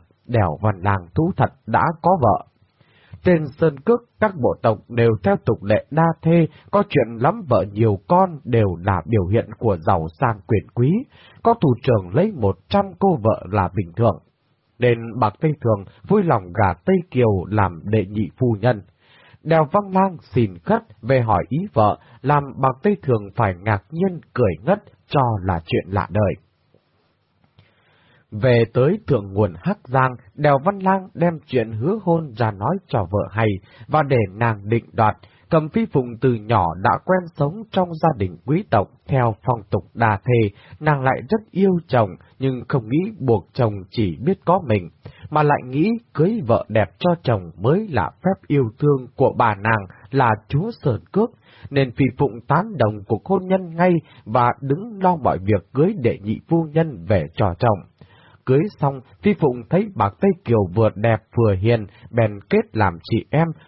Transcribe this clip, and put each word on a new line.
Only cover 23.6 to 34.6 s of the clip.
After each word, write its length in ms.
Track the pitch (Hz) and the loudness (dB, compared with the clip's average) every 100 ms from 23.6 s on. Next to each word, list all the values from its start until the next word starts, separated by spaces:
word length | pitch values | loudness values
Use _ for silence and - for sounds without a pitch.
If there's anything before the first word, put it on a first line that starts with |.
| 104 101 - | -4 -4 -4
nhiên 300 | 165 190 165 - | -4 -4 -4 -8
cười 180 | - 110 80 | -2 0 0
ngất, 200 | 123 202 - _ - | -2 -2 -4 _ -4
cho 120 | 147 123 107 | 0 0 -2
là 180 | 90 85 - | -2 -4 -2
chuyện 180 | - 87 | -4 -2
lạ 200 | 98 - | -4 -2
đời. 240 | 95 98 76 _ _ _ _ _ _ _ _ _ _ _ _ _ _ _ _ _ _ _ 107 | -2 -2 -2 _ _ _ _ _ _ _ _ _ _ _ _ _ _ _ _ _ _ _ -2
Về 220 | 127 120 113 | 2 2 2
tới 240 | 127 135 214 - | 2 2 0 -2
thượng 260 | 127 98 | -2 -2
nguồn 220 | 98 101 80 | -2 -2 -2
Hắc 200 | 170 202 | -6 -6
Giang, 260 | - 131 131 123 _ | -2 0 0 -2 _
Đèo 240 | - 151 139 | -2 2 2
Văn 140 | 165 202 | 0 -2
Lang 300 | 190 190 185 | 0 0 -2
đem 240 | - 170 160 - | -2 -2 -2 -4
chuyện 260 | 127 110 | -2 -2
hứa 260 | 110 135 220 | -2 -2 -2
hôn 300 | 180 165 156 110 | 0 -2 -2 -4
ra 140 | 113 | -4
nói 260 | 98 113 190 - | -2 -4 -4 -4
cho 180 | 127 85 | -4 -2
vợ 180 | 101 73 | -2 -2
hay, 180 | 101 113 92 - - 110 | -2 -2 -2 -10 -20 -4
và 140 | 156 | -2
để 160 | 143 131 98 | 2 0 0
nàng 360 | 98 117 104 | -2 -2 -2